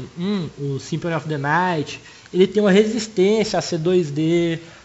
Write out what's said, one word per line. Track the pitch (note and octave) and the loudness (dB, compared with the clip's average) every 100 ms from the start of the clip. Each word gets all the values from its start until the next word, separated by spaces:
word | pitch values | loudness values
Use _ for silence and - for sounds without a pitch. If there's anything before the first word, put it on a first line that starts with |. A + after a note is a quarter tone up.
| C3 - | -10 -6
um, | F3+ G#3 D3 - | -4 -4 -6 -6
o | C#3+ C3+ | -6 -6
Symphony | - E3 E3+ D#3+ | -6 -6 -4 -4
of | D3+ | -4
the | D3+ | -4
Night, | C#3 D#3+ F#3 E3+ C#3 - - - - | 0 2 2 0 -4 -10 -18 -20 -4
ele | F3 F#3+ | 2 2
tem | G3+ | 4
uma | G#3 | 4
resistência | F#3+ G#3+ A#3 - - F#3+ A3 G#3 F3+ | 4 4 0 -4 0 2 2 0 -2
a | |
ser | D#3 F3 | -2 -2
dois | D#3+ F#3 D#3+ | 2 2 2
D. | C#3+ D#3+ E3+ E3+ E3 - - | 0 0 2 0 -4 -8 -20